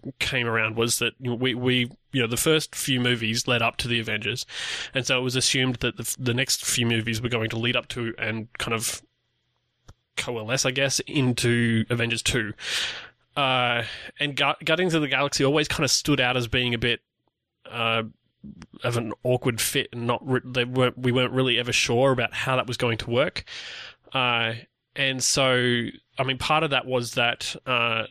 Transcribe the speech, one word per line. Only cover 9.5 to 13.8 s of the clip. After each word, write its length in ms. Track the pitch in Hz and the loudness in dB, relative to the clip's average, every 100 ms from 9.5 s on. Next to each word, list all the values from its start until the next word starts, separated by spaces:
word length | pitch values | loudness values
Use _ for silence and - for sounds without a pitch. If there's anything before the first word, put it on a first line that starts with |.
| _ _ _ - - _ - | _ _ _ -20 -20 _ -8
coalesce, 520 | - 117 107 131 131 | -6 -6 -4 -2 0
I 40 | |
guess, 280 | 131 135 - - | 0 0 0 -2
into 760 | 151 127 120 120 120 117 113 110 | 2 2 2 2 4 4 2 2
Avengers 320 | 120 117 117 | 0 0 -2
two. 320 | - 123 107 - - - - - - _ _ - | 0 0 -2 -6 -6 -4 -4 -8 -14 _ _ -2
Uh, 480 | 135 131 123 117 | 2 2 2 0